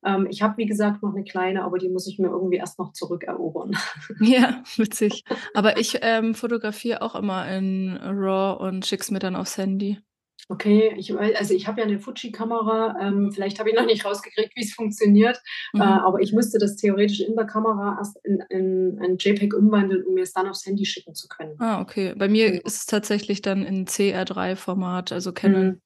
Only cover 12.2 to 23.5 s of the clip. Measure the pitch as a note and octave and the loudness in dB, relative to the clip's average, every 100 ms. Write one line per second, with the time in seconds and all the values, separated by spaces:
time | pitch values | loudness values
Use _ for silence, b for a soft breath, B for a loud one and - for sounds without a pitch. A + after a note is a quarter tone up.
12.2 | B3 G#3 A3+ A#3 G#3+ A3 A3+ G#3+ G3 G3+ | -12 -8 -4 -2 0 2 0 -2 0 2
13.2 | G3+ G3 G3 G#3 A3 A3+ A#3 G#3+ G3+ G3+ | 2 0 -4 -2 2 4 4 2 0 -6
14.2 | - - G#3+ - G#3+ - A3 G#3 G#3 G3+ | -6 -4 -4 -4 -10 -4 -6 2 6 8
15.2 | A3+ B3 B B B G#3 G3+ G3 F#3 F#3+ | 8 4 B B B 2 6 6 4 4
16.2 | G3 G#3+ A#3+ A3 G3+ - G#3 G3 G#3 G3+ | 2 2 2 2 0 2 0 4 2 2
17.2 | - A3+ G#3+ G#3+ A3 G#3 G3+ G3+ G3+ - | -2 -2 -2 0 0 0 -2 -4 -8 -10
18.2 | - F#3+ - F#3+ F#3+ F#3 F#3 G3+ F3+ F#3 | -2 -2 0 -2 0 2 0 0 -2 0
19.2 | G3 G3+ G#3 G#3 G#3 G#3 G3 F#3 F#3 F#3 | 2 2 2 4 6 6 2 0 0 0
20.2 | F#3 - G3 F#3 - G3 G3 - - D#3 | -2 -2 -4 -4 -6 -4 -2 -6 -10 -18
21.2 | - - D#3 D3+ A#3 G#3 G3 - F#3+ - | -16 -14 -14 -6 -2 -2 -4 -4 -4 -2
22.2 | G3 G#3+ A3+ F3+ - - - G#3+ G#3+ G#3 | 2 4 4 2 -4 -8 -2 -2 0 -4
23.2 | G#3 G3 G3+ | -2 -4 -2